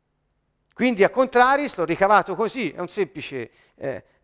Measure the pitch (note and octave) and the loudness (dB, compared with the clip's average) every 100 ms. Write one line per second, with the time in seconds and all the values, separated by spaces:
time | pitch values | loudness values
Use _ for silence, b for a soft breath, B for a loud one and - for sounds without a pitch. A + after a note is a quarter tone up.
0 | _ _ _ _ _ _ _ - A#3+ G3+ | _ _ _ _ _ _ _ -2 0 2
1 | F#3+ B3 B3+ A#3+ B3+ C#4+ C#4+ - D#3+ E3 | 2 2 2 4 4 2 -2 -4 -2 0
2 | G3 G3+ F3+ F3+ A3 C4 F3+ D3 F3 G#3 | 4 4 2 -4 -4 -4 -6 -6 -8 -6
3 | F3+ D#3 - C3+ A2+ b b b C#3 G#2+ | -6 -6 -10 -10 -10 b b b -10 -10
4 | - _ | -14 _